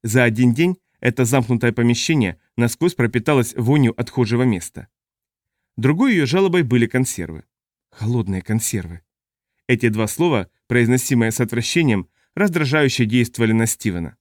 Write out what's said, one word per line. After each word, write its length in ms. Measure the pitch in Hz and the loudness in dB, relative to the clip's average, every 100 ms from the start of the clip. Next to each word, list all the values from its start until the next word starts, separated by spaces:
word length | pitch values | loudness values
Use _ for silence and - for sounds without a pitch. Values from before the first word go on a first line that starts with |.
За 220 | 117 120 | 2 2
один 280 | 120 110 123 | 2 4 2
день 240 | 120 175 180 _ _ | 4 0 -2 _ _
это 260 | 123 120 | -4 0
замкнутое 460 | 120 135 113 120 120 | 0 0 0 0 0
помещение 680 | 113 117 117 - 156 98 - _ - | 2 0 2 0 0 0 -4 _ -2
насквозь 400 | 120 - 175 - | -2 0 -4 0
пропиталось 580 | 120 117 110 143 117 | -2 -2 0 0 0
вонью 400 | - 117 151 123 - | -2 0 2 2 0
отхожего 460 | 117 - 110 117 | -6 -2 0 0
места. 460 | 127 95 - - - _ _ _ _ _ _ _ _ - | 0 -2 -6 -16 -20 _ _ _ _ _ _ _ _ -2
Другой 380 | 123 160 262 | 0 2 2
её 120 | 196 135 | 2 2
жалобой 380 | 170 196 175 | 2 2 2
были 240 | 131 123 117 | 2 2 2
консервы. 560 | 127 127 - 80 78 _ _ _ _ _ | 0 -2 -6 -10 -12 _ _ _ _ _
Холодные 500 | - 110 120 95 92 | -8 -4 -2 -2 -6
консервы. 600 | 90 110 - 104 82 85 _ _ _ _ _ _ - | -2 -4 -2 -6 -8 -16 _ _ _ _ _ _ -4
Эти 200 | 123 117 | 0 0
два 200 | 107 110 | 0 -4
слова, 400 | - 170 123 90 _ _ | 0 0 0 -4 _ _
произносимые 640 | 120 117 127 - 123 113 | 0 2 0 0 0 0
с 100 | 110 | -2
отвращением, 680 | 117 117 - 170 151 104 87 _ _ | -4 -4 -2 0 2 0 -2 _ _
раздражающе 680 | - 202 165 143 151 143 - | -2 0 0 0 2 2 2
действовали 480 | 113 123 117 - 113 | 0 2 0 0 0
на 140 | 113 113 | 2 0
Стивена. 500 | - 110 87 82 _ | -2 -4 -6 -8 _